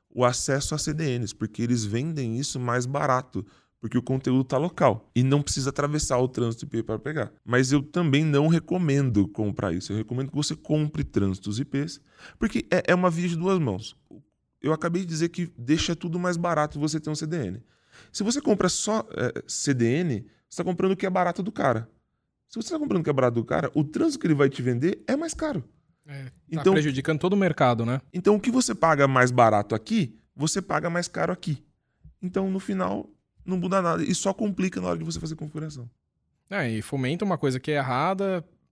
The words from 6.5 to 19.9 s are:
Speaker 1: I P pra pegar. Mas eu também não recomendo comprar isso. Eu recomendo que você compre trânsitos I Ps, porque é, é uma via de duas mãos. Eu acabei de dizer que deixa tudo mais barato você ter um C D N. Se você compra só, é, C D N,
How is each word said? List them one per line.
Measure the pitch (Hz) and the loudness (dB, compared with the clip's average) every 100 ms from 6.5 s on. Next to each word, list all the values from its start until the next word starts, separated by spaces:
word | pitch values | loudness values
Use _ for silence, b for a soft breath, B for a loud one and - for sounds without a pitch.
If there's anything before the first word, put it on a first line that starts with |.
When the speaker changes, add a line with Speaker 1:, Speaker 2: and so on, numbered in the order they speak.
| 113 - | -4 -6
Speaker 1:
I | |
P | 113 | -6
pra | 110 110 | -4 -6
pegar. | 143 156 110 - | -6 -6 -8 -10
Mas | - 120 131 | 0 2 4
eu | 143 | 2
também | 143 175 170 135 | 0 -2 2 2
não | 156 139 156 | 4 4 4
recomendo | 165 - 185 165 139 135 104 95 | 2 2 0 2 2 2 2 0
comprar | - 107 - 98 | 0 -4 -2 -2
isso. | 85 - | -2 -4
Eu | 101 | -6
recomendo | 110 123 135 | -4 -6 -6
que | 143 | -4
você | 147 160 | -4 -6
compre | - 151 151 151 | -2 -2 -2 -4
trânsitos | 143 - 98 95 - 104 | -4 0 0 -2 -6 -6
I | 139 | -4
Ps, | 139 160 - _ B B B | -4 -4 -8 _ B B B
porque | 226 226 - | -2 -2 0
é, | 185 - | 0 2
é | 180 | 2
uma | 180 | 2
via | 165 175 | 0 -2
de | 170 | -2
duas | 185 190 | 0 0
mãos. | 143 92 - - _ 110 _ _ _ _ | 0 -2 -6 -18 _ -20 _ _ _ _
Eu | - | -2
acabei | 156 170 170 | -2 -2 -4
de | 185 | -4
dizer | 156 165 | -2 -4
que | 170 170 - | -4 -8 -6
deixa | 120 151 - 170 | 0 0 0 -4
tudo | 175 170 | -4 -2
mais | 180 170 | -2 0
barato | 175 156 151 151 | 0 0 0 -2
você | 151 156 | -2 -2
ter | 156 | -6
um | 151 | -6
C | 156 | -4
D | 170 | -4
N. | 104 95 - b b b b | -4 -8 -14 b b b b
Se | - | -4
você | 208 262 | -2 0
compra | 277 202 180 | 2 2 2
só, | - - 220 220 - | 0 -2 -2 -4 -4
é, | 123 - - | -4 -4 -8
C | - - 131 | -4 0 2
D | |
N, | 117 | 2